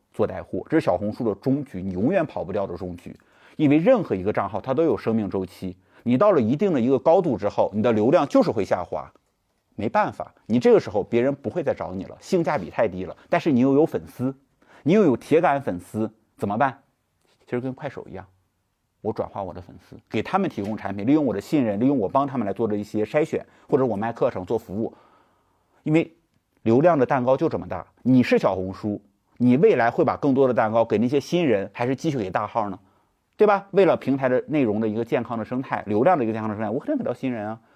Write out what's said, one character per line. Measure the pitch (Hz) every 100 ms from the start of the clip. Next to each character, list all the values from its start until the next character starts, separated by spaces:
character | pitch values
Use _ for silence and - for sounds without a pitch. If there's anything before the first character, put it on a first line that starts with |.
| _
做 | - 98
带 | 92
货， | 85 95 -
这 | 156
是 |
小 | -
红 | 87 101
书 | 110
的 | 117
终 | 95 135 139
局， | 139 92
你 | 95
永 | 90 120
远 | 190
跑 | 156 90
不 | 82
掉 | 98 98
的 | 92
终 | 90
局。 | 87 - - _ _ -
因 | - 151
为 | 147
任 | 190 247
何 | -
一 | 98
个 | 92
账 | 107 98
号 | 98
它 | 131
都 | 135
有 | 165 101
生 | 117
命 | 113 98
周 | 98
期， | 92 - 92 - _ _
你 | 117 127
到 | 214
了 | 165
一 | 107
定 | 143 202
的 | 147
一 | 120
个 | 131
高 | 160 180
度 | 170 101
之 | 101
后， | - 95
你 | 104
的 | 120
流 | 110 110
量 | 170 143
就 | 269
是 | 170
会 | 107
下 | 95 101
滑， | 87 78 69 _ _ _ _ _ _
没 | - 101
办 | 208 180
法， | - - _
你 | - 233
这 | 240
个 | 202
时 | 110
候 | 98
别 | - 117
人 | 127
不 | 135 107
会 | 175
再 | 135
找 | 104 87
你 | 92
了， | 87 -
性 | - 185
价 | 165 147
比 | 90
太 | - 110
低 | 90
了， | 87 - -
但 | 175
是 | 175
你 | 123
又 | 135
有 | 139
粉 | 160 - 80
丝， | - 127 135 _ _ _ -
你 | 139
又 | 208
有 | 180
铁 | 117 - 156
杆 | 165 139
粉 | 123 90
丝， | - 107 110 - _ -
怎 | 101
么 | 110
办？ | 139 120 _ _ _ _ _ _
其 | _
实 | 123
跟 | 131
快 | 127 143
手 | - -
一 |
样， | 92 92 _ _ _ _ _ _ _
我 | 104
转 | - 85
化 | 107
我 | 95
的 | 85
粉 | 90 -
丝， | _ 113 _
给 | 113
他 | 104 190
们 | 175
提 | -
供 | 101
产 | 107 98
品， | 101
利 | 104
用 | 156
我 | 269
的 | 98
信 | - 156
任， | 117 101
利 |
用 | 127 139
我 | 98
帮 | 135
他 | 143 127
们 | 104
来 |
做 | 98
的 | 110
一 | 104
些 | 104 107
筛 | 107 151
选， | 156 - - _ -
或 | 139
者 |
我 | 131
卖 | 98 113
课 | - 127
程 | 101
做 | 92 113
服 | - 95
务。 | 110 - _ _ _ _ _ _ _ _
因 | 151
为 | 156 160 _ _ _ _ _
流 | 110 117
量 | 175 151
的 |
蛋 | 120 139
糕 | 123
就 | 135 160
这 | 107
么 | 87
大， | 90 - _
你 | 120 127
是 | 120 247
小 | 120
红 | 92 92
书， | 95 107 104 _ _ _ -
你 | 123 123
未 | 220
来 | 143 117
会 | 147
把 | 135
更 | 92 147
多 | 131 135
的 |
蛋 | 123 110
糕 | 117
给 | 113 107
那 | 120
些 | 139
新 | - 170
人， | 160 101 98
还 | -
是 | 120
继 | 131 165
续 | 139
给 | 95
大 | 113 104
号 | 120 101
呢？ | 92 _ _ _ _ _
对 | -
吧？ | 214 196 -
为 | 180
了 | 175 123
平 | -
台 | 135 135
的 | 127 -
内 | 151
容 | 120 104
的 | 113
一 |
个 | 107
健 | 117 135
康 | 117
的 | 117
生 | 104 127
态， | 135 120 -
流 | 104
量 | 151
的 | 170
一 | 113
个 |
健 | 110
康 | 110
的 |
生 | 107
态， | 107
我 | 123
肯 | -
定 | 294
给 |
到 | 120
新 | 120 131
人 | 120 104
啊。 | 113 _